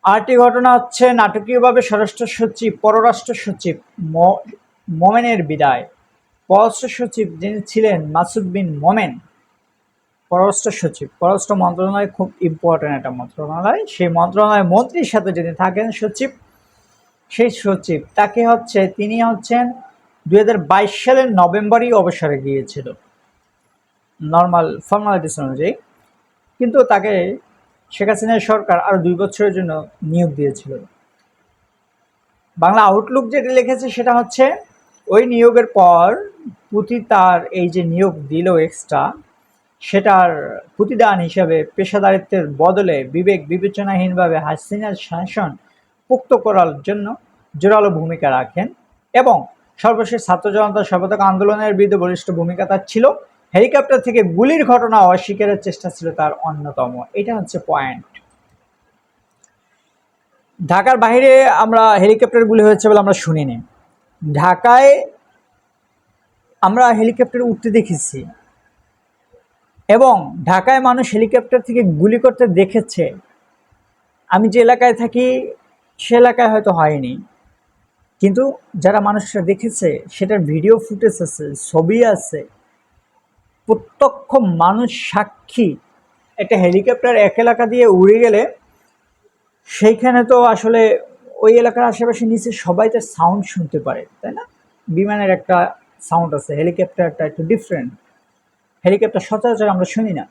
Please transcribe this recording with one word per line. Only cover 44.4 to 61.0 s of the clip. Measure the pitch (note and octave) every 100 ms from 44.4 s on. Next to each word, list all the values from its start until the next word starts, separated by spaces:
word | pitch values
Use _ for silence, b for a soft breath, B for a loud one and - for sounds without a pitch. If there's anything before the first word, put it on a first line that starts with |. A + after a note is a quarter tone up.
| D#3 D#3 - G3+ G#3+ F#3+ -
শাসন | E3+ F#3 - F3 A#2+ _ _ _ _ _
পোক্ত | B3+ -
করার | B3 A3 F#3+ E3+ C#3+
জন্য | C#3+ G#3 G3+ B3 _ _ _
জোরালো | D3+ F#3 G#3+ G#3
ভূমিকা | D#3+ D#3+ E3 C#3+
রাখেন | B2+ B2+ - A3+ - _ _ _
এবং | A#3+ B3+ A3 - _ _ _
সর্বশেষ | G#3+ A3+ A3 A#3 -
ছাত্র | F3+ G#3
জনতার | G3+ G#3+ G3+ F#3+
শপথ | F3+ F#3 G#3 G3
আন্দোলনের | F#3+ G3+ G#3 G#3+
বিরুদ্ধে | G3 G3+ G3
বলিষ্ঠ | F3+ F3+ -
ভূমিকা | E3+ E3+ F3 F#3+
তার | G3 F#3+
ছিল। | A3 B3+ - - _ _
হেলিকপ্টার | F3+ A#3+ C#4+ C#4 C4
থেকে | B3+ A#3
গুলির | F#3+ E3+ B3+ D#4+
ঘটনা | D4 B3 A#3 A3
অস্বীকারের | F#3 F3+ - G3+ G#3 G3+
চেষ্টা | G3 - F3+
ছিল | - E3
তার | D#3+ D3+ D3 D#3+
অন্যতম। | D3+ D3 C3+ B2 B2 -
এটা | G#3 G#3 A3+
হচ্ছে | F3+ F3 -
পয়েন্ট। | D#3 C3+ B2 - - _ _ _ _ _ _ _ _ _ _ _ _ _ _ _ _ _ _ _ _ _ _ _ _
ঢাকার | D#3+ F3 G3+
বাইরে | B3+